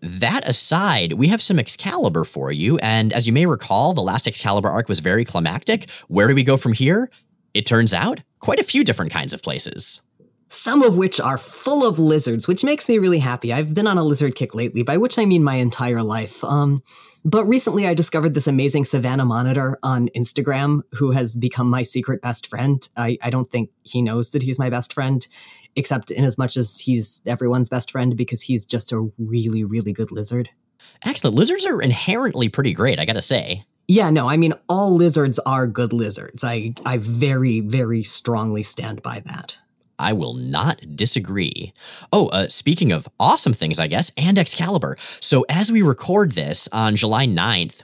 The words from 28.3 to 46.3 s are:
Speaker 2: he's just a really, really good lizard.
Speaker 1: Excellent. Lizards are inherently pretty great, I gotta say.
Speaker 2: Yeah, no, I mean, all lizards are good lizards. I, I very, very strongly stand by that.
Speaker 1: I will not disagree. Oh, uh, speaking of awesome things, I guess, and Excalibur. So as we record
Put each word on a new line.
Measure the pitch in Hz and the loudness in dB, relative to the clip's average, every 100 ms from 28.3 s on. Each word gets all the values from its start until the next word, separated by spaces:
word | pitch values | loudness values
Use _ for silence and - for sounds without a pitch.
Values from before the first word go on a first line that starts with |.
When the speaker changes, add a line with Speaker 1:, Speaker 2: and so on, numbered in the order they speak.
| 120 | -4
Speaker 2:
he's | - 120 - | -2 -4 -2
just | 117 - | -6 -2
a | 113 110 110 | -4 -4 -6
really, | 110 117 113 110 | -4 -2 0 -2
really | 104 113 104 | -2 -4 -4
good | 98 110 | -4 -6
lizard. | - 104 123 117 _ _ _ - - | -6 -6 -4 -6 _ _ _ -20 -12
Speaker 1:
Excellent. | - - 262 127 | -6 -2 0 2
Lizards | 226 381 381 | 2 2 -2
are | 247 | -2
inherently | 131 120 - 220 262 127 120 | 0 0 0 -2 -2 0 -2
pretty | - 135 | 0 -2
great, | 82 120 - | 0 0 0
I | 82 | -2
gotta | 107 | 0
say. | - 120 - 98 - _ - | 0 0 -2 -8 -12 _ 2
Speaker 2:
Yeah, | 196 175 | 2 4
no, | 156 123 | 2 2
I | 156 | 2
mean, | 165 - - | 2 0 -4
all | 185 202 175 | 0 2 4
lizards | 175 151 139 - | 4 4 2 0
are | 131 131 123 | 0 0 -2
good | 104 117 | -2 -2
lizards. | 117 107 98 - - | -2 -2 -6 -10 -8
I, | 123 117 113 120 127 | -6 -4 -6 -6 -4
I | 127 | -4
very, | 107 117 139 131 127 113 | -2 0 2 2 2 0
very | 104 131 117 117 | 0 0 0 -2
strongly | 110 - - 113 110 107 | -2 -4 -2 -2 -2 -4
stand | 104 - 110 104 | -4 -6 -8 -10
by | 117 113 - | -10 -10 -12
that. | - - - _ _ _ - | -14 -14 -18 _ _ _ -6
Speaker 1:
I | 95 | -2
will | 107 65 | -2 -4
not | 62 64 73 131 - 76 73 | -8 -6 -2 -2 -4 -8 -2
disagree. | 110 - 90 98 80 - 87 - - - - | 0 0 -2 -4 -4 -6 -12 -16 -20 -18 0
Oh, | 208 170 | 2 2
uh, | 95 98 | 0 0
speaking | - 143 170 143 | 0 2 2 2
of | 80 - - | 0 -4 0
awesome | 143 269 - | 4 4 4
things, | 113 78 147 | 0 -2 -2
I | 78 | -2
guess, | 85 - - | 0 -2 0
and | 165 196 | 2 2
Excalibur. | 165 - 170 185 71 67 - - | 2 0 -2 -2 -4 -8 -14 -4
So | - 135 - | 2 2 2
as | 160 214 | 2 2
we | 226 | 4
record | 170 - - 196 185 | 4 2 0 2 2